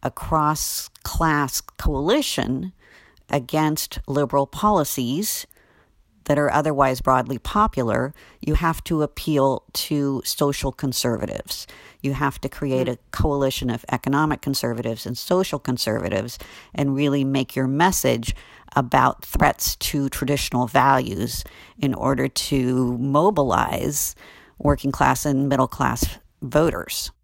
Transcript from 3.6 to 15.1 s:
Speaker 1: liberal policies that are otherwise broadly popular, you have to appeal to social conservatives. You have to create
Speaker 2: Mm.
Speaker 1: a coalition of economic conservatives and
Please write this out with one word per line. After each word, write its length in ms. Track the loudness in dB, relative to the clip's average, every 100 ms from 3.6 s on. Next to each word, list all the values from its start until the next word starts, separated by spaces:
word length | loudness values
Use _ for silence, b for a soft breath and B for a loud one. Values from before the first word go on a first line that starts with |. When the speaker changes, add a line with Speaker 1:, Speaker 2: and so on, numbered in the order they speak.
| 0 0 -4 -8 -4
Speaker 1:
liberal 400 | -2 2 2 0
policies 1000 | 0 2 2 0 -2 -2 -2 -4 -6 -10 b b b b b _ _ 0
that 120 | 2
are 140 | 2
otherwise 500 | 2 0 2 2 2
broadly 360 | 2 2 2 -4
popular, 760 | -2 2 2 2 0 0 -2 -6 B B
you 120 | 0
have 300 | 2 2 -2
to 180 | -2 0
appeal 600 | 0 -4 0 2 4 2 _
to 480 | -8 -2 0 0 -2 -4
social 480 | 0 0 0 -4
conservatives. 920 | -4 -4 -2 -2 -2 -4 -8 -8 -12 -12 B B B
You 120 | -6
have 260 | 0 0 -2
to 80 | -10
create 380 | -6 -2 0 0
Speaker 2:
Mm. 60 |
Speaker 1:
a 40 | -4 _
coalition 580 | -2 0 2 0 0 -4
of 160 | -4 -4
economic 500 | -4 0 2 2 0
conservatives 640 | -2 -2 -2 -2 -4 -6
and 120 | -6